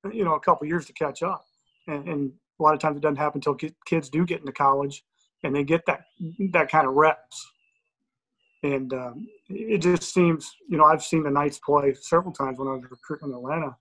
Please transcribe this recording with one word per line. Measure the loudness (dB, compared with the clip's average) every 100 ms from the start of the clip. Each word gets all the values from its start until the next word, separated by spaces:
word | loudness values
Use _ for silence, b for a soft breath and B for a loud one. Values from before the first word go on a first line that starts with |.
| -10
you | -2
know, | 0
a | 2
couple | 2 0 0
years | -4 -6
to |
catch | -6 -6 -2
up. | -6 -6 _ _ _ _ -10
And, | -10 -6
and | -4 -6 _ _ _
a |
lot | 4
of | 4
times | 0 0
it |
doesn't | 0 0
happen | -2 -2
until | -2
ki-, | -2 -6 _ -4
kids | -4 -2
do | -2
get | 0 -2
into | -8
college | 0 2 2 -2 -8 _ _ _ _
and | -4
they | -2
get | 0 0 0
that, | -4 _ _ -12 -6 0
that | 0 4
kind | 2 4
of |
reps. | 4 4 2 _ -20 -20 _ _ _ _ _ _ _ _ _ _ _
And, | -4 -4 -4
um, | -8 -8 -12 -16 _ _
it | -10 -2 0
just | 2 0 0
seems, | 2 4 2 -6 _ -6
you | 4
know, |
I've | 6 6
seen | 2 -2
the | 2
Knights | 0 0 -4
play | 2 4 4
several | -2 0 0 0
times | -6 -6 -4
when | -6
I |
was | -8 -10
recruiting | -20 -12 -10 -10
in |
Atlanta. | -10 -6 -6 -6 -10